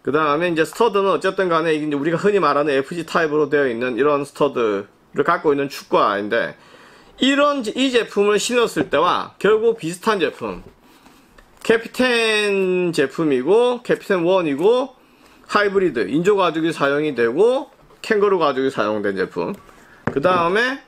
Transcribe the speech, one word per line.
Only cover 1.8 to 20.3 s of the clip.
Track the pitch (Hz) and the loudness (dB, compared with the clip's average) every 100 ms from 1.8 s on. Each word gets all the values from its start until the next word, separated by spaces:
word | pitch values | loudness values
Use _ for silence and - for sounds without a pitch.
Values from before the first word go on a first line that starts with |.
| 151 | -2
이제 | |
우리가 | 143 147 165 | -2 -2 0
흔히 | 190 202 | 0 2
말하는 | 147 143 151 | 2 2 2
에프지 | 135 135 170 | 0 -2 -8
타입으로 | 165 180 160 151 143 | -4 -2 0 0 2
되어 | 143 139 | 2 0
있는 | 117 127 117 | -2 -4 0
이런 | 147 143 | 2 2
스터드를 | 139 - 143 123 110 101 104 _ _ - | -2 -2 -2 2 0 -2 -6 _ _ -2
갖고 | 143 175 160 | 0 2 2
있는 | 143 139 | 0 -2
축구화인데, | - - 175 120 101 104 117 80 - - - - - - - | -8 -2 2 2 0 0 -2 -2 -8 -20 -20 -20 -20 -20 -2
이런 | 254 277 294 285 | 0 4 2 0
제-, | 220 | -4
이 | - 269 | -2 0
제품을 | 240 - 202 202 208 | 0 -2 0 2 0
신었을 | - 240 226 165 - | 0 0 0 -2 -2
때와 | 143 175 117 87 _ | 0 0 -2 -6 _
결국 | 190 220 226 226 | 2 2 2 -2
비슷한 | 160 170 220 202 | -8 -4 -2 0
제품, | 139 - 110 87 - _ _ _ - _ _ - _ _ | -2 -4 -10 -10 -16 _ _ _ -20 _ _ -20 _ _
캐피텐 | - 226 - - 254 240 220 214 208 196 185 180 180 | 0 0 -2 -2 0 2 2 0 0 0 0 0 0
제품이고, | 165 - - 156 131 131 214 247 247 | 0 -2 0 0 0 2 2 2 -2
캐피텐 | - - - 190 | -4 -4 0 0
원이고, | 170 190 165 139 190 247 262 - _ _ - _ - | 2 0 0 0 2 2 -2 -10 _ _ -20 _ -2
하이브리드, | 208 202 196 185 120 95 | 0 2 2 0 -2 -2
인조 | 139 175 202 | 0 2 2
가죽이 | 175 160 160 | 0 0 -4
사용이 | 151 139 143 151 | 0 0 0 -2
되고, | 120 117 135 226 262 294 _ _ - | 0 0 2 2 0 -6 _ _ -18
캥거루 | - 208 202 190 | -4 0 2 2
가죽이 | 151 131 135 | 0 0 -2
사용된 | 127 107 107 101 | -2 -2 -2 -4
제품, | 98 90 90 85 - - - - - - | -4 -4 -4 -6 -8 -16 -20 -20 -8 -6
그 | 139 | -2
다음에 | 175 | 0